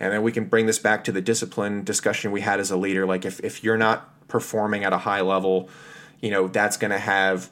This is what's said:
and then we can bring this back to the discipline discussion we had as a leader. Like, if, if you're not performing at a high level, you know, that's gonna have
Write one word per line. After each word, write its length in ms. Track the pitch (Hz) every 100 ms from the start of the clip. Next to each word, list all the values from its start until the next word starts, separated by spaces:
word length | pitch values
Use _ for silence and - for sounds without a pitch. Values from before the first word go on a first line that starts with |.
and 120 | 95
then 120 | 104
we 80 | 113
can 140 | 117 95
bring 200 | 113 110
this 140 | 110
back 240 | 107 107
to 80 | -
the 100 | 98
discipline 640 | 95 117 - - 101 101
discussion 480 | 98 101 107 101 107
we 80 | 101
had 180 | 104 98
as 140 | 95
a 40 | 92
leader. 300 | 98 95 95
Like, 180 | 92
if, 140 | 95 -
if 180 | 101 -
you're 160 | 107 110
not 480 | 110 110 - - -
performing 560 | 113 - 110 104 104
at 100 | 98
a 60 | 90
high 220 | 104 98
level, 480 | 95 95 95 92 92 - - - - -
you 120 | 107
know, 160 | 101 95
that's 280 | 104 104 -
gonna 220 | 107 98
have 500 | 101 98 95 95 -